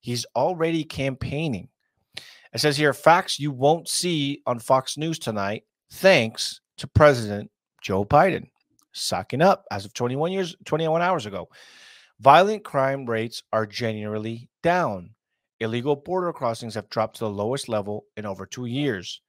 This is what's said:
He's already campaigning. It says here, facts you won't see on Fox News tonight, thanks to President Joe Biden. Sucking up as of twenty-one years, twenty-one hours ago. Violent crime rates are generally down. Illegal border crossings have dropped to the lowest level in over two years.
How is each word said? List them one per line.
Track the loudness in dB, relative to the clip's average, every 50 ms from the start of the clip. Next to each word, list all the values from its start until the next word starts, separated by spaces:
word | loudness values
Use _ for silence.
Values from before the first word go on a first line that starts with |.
He's | _ -6 -6 -6 -6 -4 _
already | 0 0 0 0 0 -2 0 0 -2
campaigning. | -4 -6 -6 -4 -4 -4 -4 -4 -6 -6 -4 -4 -4 -4 -4 -6 -8 -14 _ _ _ _ _ _ _ _ _ -18 -18 -18 -20 -20 _ _
It | -6 0
says | 0 0 2
here, | 4 2 2
facts | 2 4 6 6 6 6 4 -2 -6 -4
you | -4 -6
won't | -2 2 4 4 4 2 0
see | -4 -4 -2 -2 0 0 0 0 -2 -4 -4 _
on | -4 -4 -4
Fox | 0 2 2 2 2 -4 -8
News | -6 -4 -4 -4 -4
tonight, | -6 -6 -4 -2 -2 -4 -4 -6 _ _ _ _ _ _
thanks | -14 2 4 6 6 6 4 0 -4 -6 -8 -8 -8 -12 _ _ _ -16
to | -16 0
President | _ 8 8 8 8 6 0 -4 -6 -6 -8 -12 _ _ _ _ _ _
Joe | -6 -2 0 0 2
Biden. | 4 4 6 6 4 2 -2 -8 -12 _ _ _ _ _ _ _ _
Sucking | _ -8 -6 -4 -4 -4 -6 _ 0 4
up | 4 4 4 2 _ -8
as | -8 -8 -8
of | -10 _
twenty-one | -6 -4 -4 -2 -2 -2 -2
years, | -2 -4 -4 -6 -8 _ -6
twenty-one | -4 -2 -2 0 0 0 0
hours | 2 0 0 -2 -4
ago. | -6 -10 -10 -12 _ _ -20 -20 -20 -20 -20 -20 -20 -20 -20 _ _ _ _
Violent | 6 8 8 8 8 6 0 -4 -8
crime | -4 -2 0 0 0 -2 -4 -4
rates | -4 -2 -2 -2 -4 -8 -14 _ _
are | -2 -2 -2
generally | -2 -6 -4 -4 -4 -4 -4 -8 -6 -6 -6 -6 -8 -10 -10 -14 _ _ _
down. | 0 0 2 2 0 -2 -4 -6 -10 -16 _ _ _ _ _ _ _ _ _ _
Illegal | -6 -4 -4 -2 0 0 -2
border | -2 _ -4 -4 -2 -2 -4
crossings | -6 -4 -4 -4 -4 -4 -10 -10 -10
have | -10 -10 _
dropped | -2 -2 -2 -2 _
to | -6 -6
the | -6
lowest | -4 -4 -4 -4 -4 -6 -4 -4
level | -4 -4 -4 -4 -8 -10 _ _ _
in | -12 -10
over | -10 -10 -10 -12
two | -14 -12 -10 -8
years. | -6 -4 -2 -2 -2 -2 -4 -6 -12 -16 -16 _